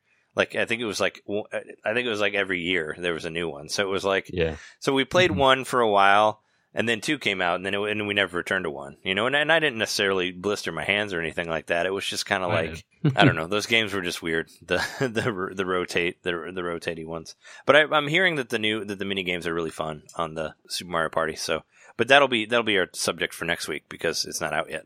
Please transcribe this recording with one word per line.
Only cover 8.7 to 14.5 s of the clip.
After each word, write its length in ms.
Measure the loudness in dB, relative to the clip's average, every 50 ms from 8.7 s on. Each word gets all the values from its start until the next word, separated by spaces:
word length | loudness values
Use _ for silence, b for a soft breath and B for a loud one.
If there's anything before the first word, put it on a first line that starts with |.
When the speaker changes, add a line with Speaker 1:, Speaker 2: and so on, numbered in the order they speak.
Speaker 1:
one. 280 | -6 -6 -12 -14 -16 _
You 120 | _ -2 0
know, 120 | 0 0
and, 80 | 0 0
and 160 | 0 2 2
I 100 | 2 2
didn't 180 | 2 0 0 -2
necessarily 520 | -2 -2 0 0 2 2 2 2 0 -2
blister 400 | -4 -4 -2 -2 -2 -2 -4 -6
my 120 | -6 -4 -2
hands 300 | 0 0 0 0 -2 -2
or 60 | -4
anything 260 | -4 -4 -4 -4 -4 -2
like 200 | -4 -4 -2 -2
that. 180 | 0 0 0
It 40 | 0
was 140 | -2 -2 -4
just 220 | -4 -6 -6 -2
kinda 200 | -2 -2 0 0 0
Speaker 3:
I 40 |
Speaker 1:
like, 320 | 0 0 -2 -4 -6 -12 -16 _ _ _
Speaker 3:
did. 140 | -2 0 4
Speaker 1:
I 80 | 6 6
don't 100 | 6 6
know. 120 | 2 -2
Those 180 | -2 -2 -4 0
games 300 | 2 2 2 2 0 -2
were 80 | -2
just 180 | -2 -4 -6 -4
weird. 300 | -4 -2 -2 -2 -2 -4